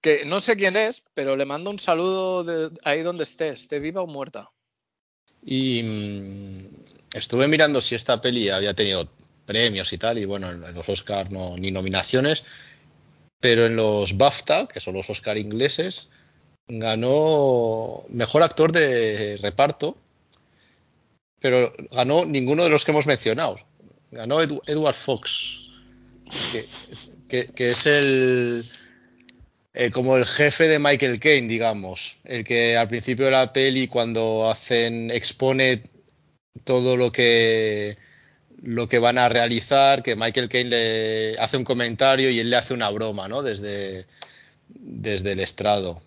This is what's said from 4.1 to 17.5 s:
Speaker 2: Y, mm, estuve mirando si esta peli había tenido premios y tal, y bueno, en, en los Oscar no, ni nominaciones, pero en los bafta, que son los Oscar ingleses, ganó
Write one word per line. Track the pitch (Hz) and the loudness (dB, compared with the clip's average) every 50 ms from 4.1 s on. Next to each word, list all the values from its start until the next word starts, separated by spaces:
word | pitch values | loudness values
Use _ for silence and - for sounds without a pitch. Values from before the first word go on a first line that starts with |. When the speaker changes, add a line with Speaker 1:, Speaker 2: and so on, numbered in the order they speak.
| 147 139 135 - _ 104 101 _ _ _ _ _ _ _ _ _ _ _ _ _ _ _ _ _ _ _ | -8 -10 -12 -10 _ -18 -18 _ _ _ _ _ _ _ _ _ _ _ _ _ _ _ _ _ _ _
Speaker 2:
Y, | - - 131 131 131 131 123 117 | -10 -4 -2 -2 0 0 -2 -2
mm, | 117 113 107 107 104 101 101 101 98 98 98 98 101 98 95 95 98 - - - - - - _ _ _ - | -2 -4 -6 -6 -6 -8 -8 -10 -10 -12 -14 -14 -14 -14 -16 -16 -18 -20 -20 -20 -20 -20 -20 _ _ _ -8
estuve | 107 - - 117 123 135 143 | -8 -6 -2 0 2 2 2
mirando | 156 156 156 151 147 131 | 4 4 4 4 4 0
si | - - 123 | 0 -2 -4
esta | 113 - - 123 110 | -4 -2 -2 -2 0
peli | - 127 123 120 107 98 | 0 -2 0 0 0 0
había | 98 95 101 101 98 | 0 0 -2 -2 -2
tenido | 98 107 101 95 90 82 78 _ _ _ _ _ _ _ | 0 0 0 0 -2 -4 -6 _ _ _ _ _ _ _
premios | - 104 110 117 117 104 95 90 - - | -6 -2 0 0 0 0 -2 -6 -6 -6
y | 87 | -4
tal, | - 113 117 117 | -4 -4 -2 -2
y | 101 | -4
bueno, | 95 101 101 95 90 | -6 -6 -6 -6 -8
en, | 87 85 | -10 -12
en | 82 87 87 | -14 -14 -14
los | 87 82 - | -12 -6 -6
Oscar | 98 95 - - 104 98 95 95 | -6 -6 -4 -6 -4 -4 -4 -6
no, | 98 95 92 90 90 | -8 -8 -8 -8 -8
ni | 90 92 98 | -6 -6 -4
nominaciones, | 95 95 92 95 92 95 - - - 127 131 147 156 - - - - - - - - _ _ _ _ _ _ _ _ _ _ _ _ _ | -4 -4 -4 -2 -2 -2 -2 2 2 2 2 2 -2 -2 -6 -14 -20 -20 -20 -20 -20 _ _ _ _ _ _ _ _ _ _ _ _ _
pero | - 127 117 113 117 | 2 4 6 6 4
en | 113 113 | 4 4
los | 113 110 107 104 104 101 92 95 95 | 2 2 2 2 0 0 -2 2 4
bafta, | 135 139 - - - - 151 170 247 - | 4 2 2 0 -2 0 0 0 0 -4
que | - - | -10 -12
son | - - 92 | -10 -8 -8
los | 95 - - | -8 -8 -8
Oscar | 104 - - 110 104 107 | -10 -8 -6 -6 -6 -4
ingleses, | 104 104 107 113 131 147 - - 165 190 190 - - _ _ _ _ _ _ _ _ _ _ _ _ | -6 -6 -4 -2 0 0 0 -2 -4 -6 -6 -12 -14 _ _ _ _ _ _ _ _ _ _ _ _
ganó | - 117 113 110 113 110 110 117 123 135 147 156 156 156 147 143 135 | -12 -10 -6 -4 -2 -2 -2 0 0 2 2 2 2 2 4 4 4